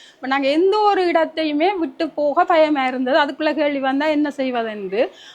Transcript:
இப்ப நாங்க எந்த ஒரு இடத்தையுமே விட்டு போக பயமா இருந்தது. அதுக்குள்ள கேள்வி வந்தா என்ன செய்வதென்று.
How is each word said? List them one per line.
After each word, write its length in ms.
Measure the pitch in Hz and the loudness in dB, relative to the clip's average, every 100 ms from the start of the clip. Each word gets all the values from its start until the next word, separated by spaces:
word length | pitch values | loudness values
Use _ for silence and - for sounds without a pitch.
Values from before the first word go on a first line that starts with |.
| - | -20
இப்ப 120 | _ 262 | _ -4
நாங்க 220 | 269 269 | -2 0
எந்த 300 | 302 381 427 | 2 2 4
ஒரு 320 | 415 381 359 | 2 2 2
இடத்தையுமே 680 | 330 320 320 320 294 339 392 | 2 0 -2 -2 0 0 0
விட்டு 300 | 320 - 330 | -4 -4 -6
போக 360 | - 294 311 | -2 -2 0
பயமா 420 | 359 330 302 294 262 | 2 4 4 2 -2
இருந்தது. 320 | 254 254 311 | -2 0 0
அதுக்குள்ள 360 | 285 277 302 | 0 -2 -2
கேள்வி 240 | 285 294 285 | 0 -2 -2
வந்தா 280 | 269 277 302 | -2 0 0
என்ன 240 | 294 294 | 0 0
செய்வதென்று. 840 | 277 262 240 226 214 190 196 320 - - | -2 -4 -2 -4 -6 -6 -2 -2 -4 -20